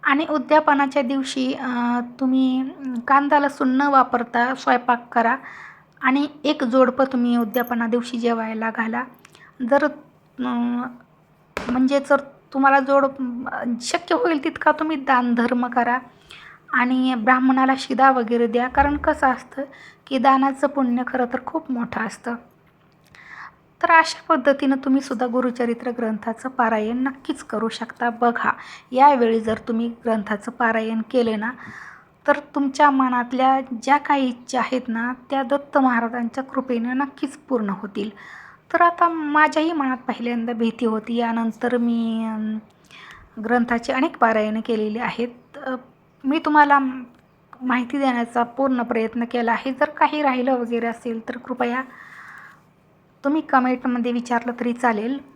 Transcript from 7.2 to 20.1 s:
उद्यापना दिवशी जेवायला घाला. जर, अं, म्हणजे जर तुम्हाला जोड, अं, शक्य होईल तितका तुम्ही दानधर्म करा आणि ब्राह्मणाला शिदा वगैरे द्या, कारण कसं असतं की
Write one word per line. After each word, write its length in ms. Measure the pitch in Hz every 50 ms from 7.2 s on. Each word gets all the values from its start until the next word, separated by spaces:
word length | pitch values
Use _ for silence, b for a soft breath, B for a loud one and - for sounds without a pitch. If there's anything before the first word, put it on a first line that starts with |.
| 240 240 240
उद्यापना 500 | 240 233 208 196 247 240 240 247 233 233
दिवशी 320 | 226 226 240 240 - - 233
जेवायला 520 | 233 233 233 226 226 220 226 220 226 226
घाला. 340 | 220 226 226 220 226 240 254 247 - _ B B B B B B B _ 262 226
जर, 140 | 277 285 302
अं, 1000 | 294 294 - - _ _ _ _ _ _ - 247 247 247 240 240 240 240 240 247 254 - - - _ _ _ _ _ _ _ _ _ _ - - -
म्हणजे 320 | 247 254 262 262 277 277
जर 200 | 269 - 285 277 277 - - - _ _
तुम्हाला 280 | - 269 269 277 277 277
जोड, 260 | 269 269 277 277 269
अं, 680 | 269 269 269 262 247 240 240 262 - - - - 240 240 233
शक्य 340 | - - - 339 - - 339
होईल 300 | 392 494 349 330 294 269
तितका 280 | 320 320 - - 311
तुम्ही 240 | 302 302 311 311 320
दानधर्म 680 | 285 262 - 262 247 247 240 240 233 233 233 254 240 240
करा 320 | 247 240 247 233 233 240 262 262 B B B B B B B B B B B _ -
आणि 420 | - 254 247 247 254 254 254 262 262
ब्राह्मणाला 600 | 240 214 254 254 262 262 262 262 262 262 262 269 269
शिदा 320 | - - 262 226 262 269
वगैरे 360 | 262 254 233 214 240 233 233
द्या, 220 | 233 214 240 240 254
कारण 280 | - 294 277 285 294
कसं 340 | 294 - 320 302 - - 262
असतं 320 | 254 247 - - - - 277 - B B B B B B _
की 120 | -